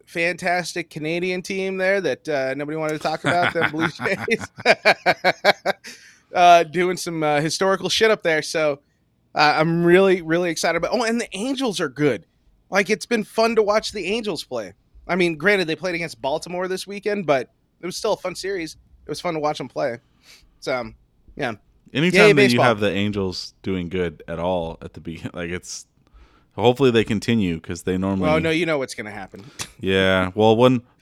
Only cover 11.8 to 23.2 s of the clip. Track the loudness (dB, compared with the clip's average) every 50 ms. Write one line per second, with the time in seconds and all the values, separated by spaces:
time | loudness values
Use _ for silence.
11.8 | -6 -6 -4 0 0 0 0 0 -6 _ _ _ _ _ _ _ _ _ 0 0
12.8 | 0 0 -2 -4 -2 -4 -4 -4 -4 -4 -2 0 0 2 2 2 2 2 2 0
13.8 | 0 -2 -8 -8 -6 -4 -4 -4 -4 -6 -6 -8 -8 -8 -8 -8 -8 -8 -12 _
14.8 | _ _ _ -20 -8 -4 0 0 0 0 0 0 2 2 2 2 2 -2 -4 -4
15.8 | -4 -6 -6 -6 -8 -8 -12 _ -6 -4 -4 -4 -6 -8 -8 -6 -6 -6 -6 -8
16.8 | -8 -10 -12 -8 -4 -4 -4 -4 0 0 0 0 0 -4 _ _ _ _ _ _
17.8 | -12 -12 -12 -6 -2 -2 -4 -2 -4 -10 -10 -8 -8 -8 -6 -6 -8 -10 -12 -18
18.8 | _ _ _ _ _ -12 -12 -8 -6 -6 -6 -2 -4 -4 -4 -4 -8 -10 -6 -4
19.8 | -4 -4 -4 -8 _ _ _ _ _ _ -20 _ _ _ _ _ -6 -4 -4 -4
20.8 | -4 -8 -14 _ _ _ _ _ _ -20 -10 -8 -6 -6 -6 -8 _ _ _ _
21.8 | _ _ -4 0 0 4 6 8 8 8 8 6 4 4 4 4 4 4 2 2
22.8 | 0 0 0 0 -2 -2 -2 -2